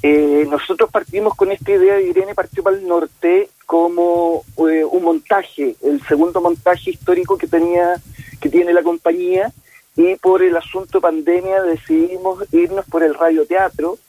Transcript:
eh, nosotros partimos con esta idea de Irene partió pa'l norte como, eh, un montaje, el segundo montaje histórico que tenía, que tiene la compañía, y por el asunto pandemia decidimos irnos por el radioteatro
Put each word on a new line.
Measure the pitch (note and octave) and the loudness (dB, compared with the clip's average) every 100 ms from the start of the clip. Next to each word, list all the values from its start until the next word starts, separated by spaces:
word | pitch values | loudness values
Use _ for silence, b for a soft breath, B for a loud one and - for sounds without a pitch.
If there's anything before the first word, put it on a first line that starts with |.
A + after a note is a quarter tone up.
eh, | D3 D3 D3 D3 D3+ | 4 2 4 2 0
nosotros | D3 - F3+ A3+ | -2 -4 -2 0
partimos | A3 F3 F#3 G#3+ | -2 -4 -2 -2
con | G3+ F#3+ | 0 -2
esta | G3 - | -2 0
idea | G3 F#3 | 4 4
de | G3+ F#3 | 4 2
Irene | F3 G3 | 0 -2
partió | G3+ F3+ - | -4 -6 -2
pa'l | F#3 G3 F#3+ | -2 -2 0
norte | E3+ D#3+ _ F3 F#3 G3+ _ | -2 -2 _ 2 2 0 _
como, | _ E3+ E3+ F3 F3 F3 E3+ E3 - - D#3+ | _ 0 0 0 0 2 0 -2 -6 -2 0
eh, | D#3+ | 2
un | D#3 F#3 | 0 0
montaje, | E3+ D#3+ - G3 F#3 - C3+ A2+ | 0 -2 0 -2 -2 -6 -6 -2
el | C#3+ C#3+ - | -2 -2 -2
segundo | D3 E3+ F3+ | 0 2 0
montaje | F3 E3+ - F3+ - | -2 0 0 0 -4
histórico | F3 - F3+ F3+ F#3+ | -8 -2 -2 0 -4
que | E3+ | 0
tenía, | E3+ E3+ F3 F3 F3 - B B B | 0 0 0 0 -2 -8 B B B
que | D4 | 0
tiene | F3 F3 | 0 2
la | F3 | 0
compañía, | E3 E3+ E3+ E3+ F3+ F#3 A3 - b b b - | 0 -2 -2 -2 -2 -2 -2 -8 b b b 0
y | E3+ F#3 | 0 2
por | F#3+ F#3 | 2 4
el | F#3 | 2
asunto | E3+ - F#3 F#3+ F#3+ | 0 -4 -12 -4 0
pandemia | F3 D#3+ D3+ F3 F#3 F#3+ | 0 -2 0 -2 0 -2
decidimos | F#3 D#3+ - D#3+ E3+ F3+ F#3 F#3 G3+ | 0 -4 -2 0 0 -2 -6 -6 -2
irnos | E3 F3 G3 F#3+ | 0 0 -4 -4
por | E3 | -2
el | D#3+ | 0
radioteatro | D3 E3 D#3+ D3+ F3+ F#3+ D#3+ D#3+ - | 2 0 2 0 0 -2 -2 -8 -8